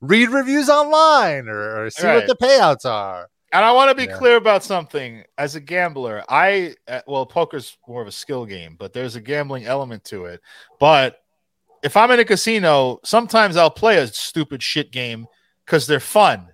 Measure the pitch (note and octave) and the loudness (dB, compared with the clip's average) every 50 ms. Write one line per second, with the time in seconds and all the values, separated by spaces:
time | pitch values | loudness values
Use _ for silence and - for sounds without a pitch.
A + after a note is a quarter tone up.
0 | B2+ C#3 G3 A3+ A#3+ A3+ B3 C#4 C4 B3+ C#4 D4 C#4 C4 D4 D4 D4 D4 D#4 D#4 | -2 2 2 4 2 2 0 -2 -2 0 -2 0 2 2 4 2 2 2 2 4
1 | D#4+ D#4+ D4+ C4+ G#3+ F3 D3 C3+ B2 A2 G#2+ G#2 G#2 G#2+ A2 A2 A2 A2+ - - | 4 6 6 4 2 2 -2 -4 -8 -8 -8 -8 -8 -8 -6 -8 -8 -8 -8 -4
2 | F3 F3 D#3 - G#2 G2+ B3+ - A#3+ C4 C#4 C4 G3+ D#3+ C#3 - - C3 A2+ G#2+ | 0 2 2 2 2 0 -2 0 2 2 4 4 4 2 2 0 -2 -4 -4 -4
3 | G2+ G2 F#2 F2+ F2 - _ _ _ - - F3+ G#3+ A#3 B3 B3+ C4+ C4+ C4+ C4+ | -6 -8 -10 -14 -16 -20 _ _ _ -2 0 2 4 4 6 6 4 4 2 0
4 | B3+ F#3 F#3+ - C4 A#3+ A#3+ A#3 F#3+ A3 G#3 G3 - - G3 F3+ D#3+ - - D3 | -2 -8 -4 0 2 4 4 4 4 2 2 2 0 -4 -6 -6 -6 -6 -8 -10
5 | C3 A#2+ A2+ A2 F#2+ _ _ - C#3+ D3 D3 D#3+ C#3 C#3 F3 F3+ F3+ F3 D3 C#3 | -10 -10 -16 -18 -20 _ _ -6 -6 -6 -8 -10 -12 -6 -4 -4 -4 -4 -4 -6
6 | B2+ A#2 G#2+ G#2 - - B2+ D3+ F3 G3 G3+ G3 F3+ D#3+ A#2+ _ _ - B2 B2+ | -8 -8 -8 -10 -6 -2 0 2 2 2 0 0 -4 -6 -10 _ _ -12 -12 -12
7 | - C3+ C#3 C3+ B2+ - - F3 E3 D3+ - C#3 A2+ - - _ _ - A#2+ B2 | -10 -8 -6 -6 -6 -4 -4 -4 -4 -4 -6 -12 -14 -16 -20 _ _ -16 -14 -14
8 | A2+ G2+ - - - - C#3+ B2+ A#2+ G#2+ G2 F2+ E2+ E2 D#2+ F2 G2+ F#2+ - B2 | -14 -14 -14 -16 -12 -10 -10 -10 -10 -10 -14 -16 -16 -18 -18 -16 -16 -14 -12 -10
9 | C3 B2 A2 A#2+ G#2+ A#2+ C#3+ D3 D3 C#3 C3+ B2+ A2 A2+ C3 C#3 C#3 B2 A2+ G2+ | -10 -10 -12 -12 -10 -6 -6 -6 -6 -6 -10 -10 -6 -6 -4 -4 -6 -8 -12 -16
10 | - - A2 G2 F2+ F2 F2 F2 _ _ - - - _ _ - C#3+ D3+ D#3+ C#3 | -16 -16 -14 -14 -14 -14 -16 -18 _ _ -20 -20 -20 _ _ 2 4 4 6 4
11 | C3 B2 - _ _ _ _ _ _ _ _ _ _ _ _ _ - C#3+ - G3+ | 4 0 -4 _ _ _ _ _ _ _ _ _ _ _ _ _ -6 0 2 4
12 | A3 B3 B3 A#3+ A3+ - G#3 F3 - A3 A3+ G#3+ F#3 D#3+ D3 C#3 C3 B2+ A#2+ - | 4 6 4 4 2 2 0 -2 0 -2 -2 0 2 2 4 4 2 0 -4 -8
13 | - - - A3+ A#3+ - - A3+ G#3+ G3 E3 F3 E3 D#3 - - G#3 A3+ G#3+ E3+ | -4 -2 0 0 0 2 2 2 2 2 4 2 2 2 2 2 2 2 4 2
14 | C3+ A2 - - - - - C#3 C#3+ - C#3 B2 - - - D3+ C#3+ - - B2+ | 2 0 -4 -10 -10 -8 -6 -6 -6 -6 -8 -10 -8 -6 -6 -6 -6 -8 -8 -10
15 | B2 A#2+ A#2 A2+ A2+ - _ _ _ _ _ _ _ - F3 D3+ A#2+ C3 D3+ C3 | -8 -8 -10 -12 -14 -18 _ _ _ _ _ _ _ 0 0 0 0 0 -2 -2
16 | - - - G#3+ G#3 E3 A#2+ G2 F2 E2+ | -2 0 2 4 4 4 2 0 -6 -16